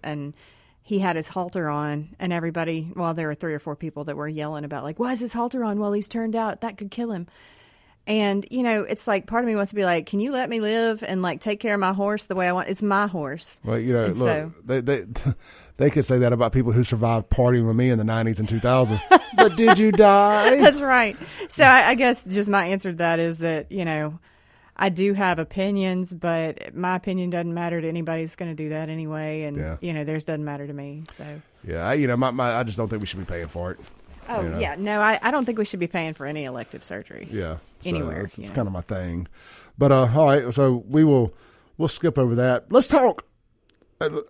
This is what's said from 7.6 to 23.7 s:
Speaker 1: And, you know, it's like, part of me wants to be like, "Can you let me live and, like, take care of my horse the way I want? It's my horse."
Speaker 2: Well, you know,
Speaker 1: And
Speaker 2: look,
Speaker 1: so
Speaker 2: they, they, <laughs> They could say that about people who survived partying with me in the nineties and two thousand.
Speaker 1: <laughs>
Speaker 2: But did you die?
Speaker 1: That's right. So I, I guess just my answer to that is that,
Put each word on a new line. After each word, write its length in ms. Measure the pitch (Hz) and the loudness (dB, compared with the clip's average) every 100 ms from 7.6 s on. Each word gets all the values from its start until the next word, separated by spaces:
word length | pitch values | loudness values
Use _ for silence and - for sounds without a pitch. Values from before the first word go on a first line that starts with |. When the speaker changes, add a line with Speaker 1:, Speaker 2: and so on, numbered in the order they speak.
| _ _ _ _ - | _ _ _ _ -4
Speaker 1:
And, 380 | 214 202 202 - | 0 0 0 -4
you 140 | 254 | -2
know, 180 | 247 214 | 0 0
it's 240 | - 208 - | -2 -4 -2
like, 200 | 202 - | -2 -2
part 160 | 233 | -2
of 40 | 247 | 0
me 60 | |
wants 160 | 214 196 | -2 -2
to 60 | 208 | 0
be 80 | |
like, 220 | 190 170 151 | 0 0 -2
"Can 120 | 202 | -4
you 120 | 240 | -2
let 160 | 262 254 | -4 -4
me 100 | 233 | -2
live 440 | 214 226 226 220 | -2 0 0 -2
and, 180 | - 190 | -4 -4
like, 180 | 180 - | -4 -4
take 200 | 220 208 | -6 -4
care 140 | 226 | -2
of 60 | 202 | 0
my 120 | 185 | 0
horse 320 | 196 202 208 - | 0 -2 -2 -4
the 80 | |
way 140 | 185 180 | -2 0
I 40 | |
want? 160 | 180 - | 0 -4
It's 140 | 190 | -4
my 240 | 208 196 208 | 0 2 0
horse." 540 | 175 143 156 - - | -2 -6 -8 -12 -12
Speaker 2:
Well, 140 | 110 117 | -4 -2
you 140 | 120 | 0
know, 120 | 120 107 | 2 2
Speaker 1:
And 100 | 87 | 2
Speaker 2:
look, 100 | 123 | 0
Speaker 1:
so 240 | - 156 85 | 0 -4 -10
Speaker 2:
they, 160 | 110 131 | -4 -2
they, 240 | 123 135 95 117 135 - | 0 -2 -4 -6 -4 -4
<laughs> 240 | - - - - | -8 -20 -12 0
They 80 | 139 | 2
could 140 | 151 131 | 2 2
say 120 | 127 | 4
that 120 | 123 | 4
about 200 | 117 117 | 2 2
people 180 | 131 120 | 2 2
who 140 | 113 | 2
survived 440 | 123 117 113 113 - | 2 2 2 0 0
partying 380 | - 123 123 113 | 2 4 4 2
with 80 | |
me 160 | 113 127 | 2 2
in 80 | 117 | 2
the 60 | |
nineties 340 | 107 113 113 107 | 0 0 0 -2
and 100 | 107 | -2
two 120 | 113 | 0
thousand. 400 | 120 127 120 107 - | 2 4 4 0 4
Speaker 1:
<laughs> 40 | - - | 4 4
Speaker 2:
But 220 | - 220 165 | 4 4 6
did 220 | 226 185 | 4 6
you 120 | 220 | 6
die? 680 | 202 208 196 202 208 214 277 | 8 8 8 6 6 6 8
Speaker 1:
That's 200 | 294 285 | 8 6
right. 360 | 277 254 220 - - - 392 | 4 4 2 -2 -14 -14 -2
So 160 | - | 6
I, 240 | 269 254 202 | 10 10 8
I 60 | |
guess 280 | 247 254 - | 4 2 2
just 260 | 185 196 202 | -2 -2 2
my 180 | 202 175 | 2 2
answer 260 | 196 190 | -2 -4
to 60 | 165 | -2
that 200 | 170 165 | 0 2
is 200 | 165 165 | 0 -2
that, 340 | 165 160 - | -4 -4 -6